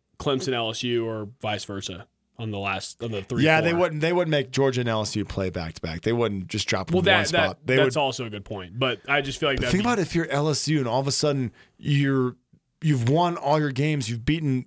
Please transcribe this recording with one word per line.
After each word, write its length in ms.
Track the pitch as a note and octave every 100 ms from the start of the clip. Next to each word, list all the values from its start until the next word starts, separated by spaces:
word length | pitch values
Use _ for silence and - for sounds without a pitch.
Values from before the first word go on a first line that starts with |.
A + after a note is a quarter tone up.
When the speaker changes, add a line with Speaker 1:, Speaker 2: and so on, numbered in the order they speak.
| _ -
Speaker 1:
Clemson, 340 | - C3+ C3+
L 180 | B2 A2+
S 120 | A2+
U, 240 | B2 A#2 A2+
or 220 | A2 G#2+ A#2+
vice 240 | A2 G#2
versa 420 | - G2+ - F2+ - _ _ -
on 120 | A2
the 80 | G2+
last, 440 | G2 F#2+ - -
on 80 | A#2
the 120 | G#2+
three, 220 | F#2+ B2
Speaker 2:
Yeah, 160 | D3 D#3+
they 80 | D#3
Speaker 1:
four. 100 | E3+
Speaker 2:
wouldn't, 200 | F3+ D3+
they 100 | D#3+
wouldn't 180 | F3 E3+
make 200 | D3 B2+
Georgia 300 | C3 C3+ B2
and 80 | A#2+
L 120 | A2
S 160 | G#2 A2
U 80 |
play 240 | G2 - F#2+
back 260 | F2 E2
to 60 | -
back. 220 | E2+ E2
They 100 | -
wouldn't 360 | A#2+ A#2 G2 F#2
just 200 | G#2+ -
drop 200 | G2 F#2+
them 60 | F3+
Speaker 1:
Well, 40 |
Speaker 2:
in 40 | F#3
Speaker 1:
that, 100 | F#3
Speaker 2:
one 80 | D3+
spot. 220 | E3+ D#3 -
Speaker 1:
that, 60 | -
Speaker 2:
They 100 | C3
Speaker 1:
that's 200 | B2+ B2+
Speaker 2:
would 40 |
Speaker 1:
also 260 | C3+ A#2+ A#2
a 40 |
good 140 | G#2
point, 340 | - G2+ F#2 G#2+
but 220 | C3 A2+ -
I 140 | C#3+
just 180 | C#3 C3
feel 80 | D#3
like 80 | C3
Speaker 2:
But 40 | B2+
Speaker 1:
that'd 60 |
Speaker 2:
think 120 | F3
Speaker 1:
be 40 | A3+
Speaker 2:
about 100 | A#3
if 160 | E3
you're 140 | E3+ E3
L 220 | C#3 D3+
S 180 | C#3 -
U 100 | D#3
and 80 | B2
all 120 | A#2+
of 60 | C#3
a 60 |
sudden 400 | - D3+ C#3 A#2+ - - _
you're, 580 | C#3 C#3+ C#3 C3+ B2+ B2 _ _ _ -
you've 260 | D#3+ C#3 A#2
won 300 | D3+ F3 E3+
all 200 | C#3 D#3
your 140 | D3
games, 380 | C3 D#3 D3 A2
you've 160 | A#2 B2
beaten 400 | D#3+ D3+ C3